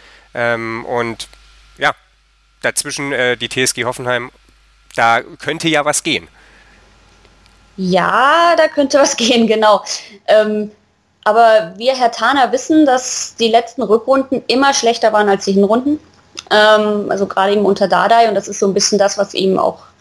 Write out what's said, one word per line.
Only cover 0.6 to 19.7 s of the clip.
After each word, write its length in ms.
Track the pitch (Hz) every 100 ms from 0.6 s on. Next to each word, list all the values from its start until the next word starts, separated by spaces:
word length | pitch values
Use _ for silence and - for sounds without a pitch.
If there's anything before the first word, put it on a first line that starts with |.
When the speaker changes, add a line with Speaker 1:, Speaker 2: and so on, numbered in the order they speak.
| 113 113
Speaker 1:
und 440 | - 120 117 113 - _ _ _ _ -
ja, 140 | 143 - _ _ _ _ _ _
dazwischen, 500 | 123 - 143 131 139
äh, 240 | 127 123 120
die 120 | 117
T 140 | 131
S 120 | 131
G 100 | -
Hoffenheim, 480 | 120 131 123 120 127 - _ _ _ _ _ -
da 240 | 117 117
könnte 460 | - 165 - 160 165
ja 160 | 151
was 180 | 143 143
gehen. 240 | 165 107 85 _ _ _ _ _ _ _ _ _ _ _ _ _ _ -
Speaker 2:
Ja, 800 | 185 180 170 208 269 330 339 330
da 100 | 311
könnte 320 | - 277 277
was 180 | 285 -
gehen, 300 | 226 240 220
genau. 380 | 220 214 196 - - - 208 -
Ähm, 460 | 214 214 214 208 - _ _ _ _
aber 500 | 214 220 226 214 - 185
wir 180 | 240 254
Herr 140 | 233
Thaner 400 | 233 226 277 233
wissen, 340 | 262 - 311
dass 520 | 285 254 - - - -
die 120 | 226
letzten 340 | 226 233 -
Rückrunden 600 | 202 226 247 269 262 254 -
immer 260 | 247 277
schlechter 380 | 269 233 233 226
waren 160 | 214 208
als 160 | 196
die 80 | -
Hinrunden. 480 | 196 202 233 277 302 - _ _ - -
Ähm, 560 | 214 214 214 214 208 196
also 180 | 196 196
gerade 260 | - 196
eben 120 | 208
unter 240 | 196 202 190
Dardai. 400 | 180 190 233 226
Und 60 |
das 140 | 196 202
ist 100 | 202
so 80 | 202
ein 80 |
bisschen 240 | 196 - 202
das, 180 | 196 202
was 180 | 196
ihm 240 | - 190 190
auch 200 | -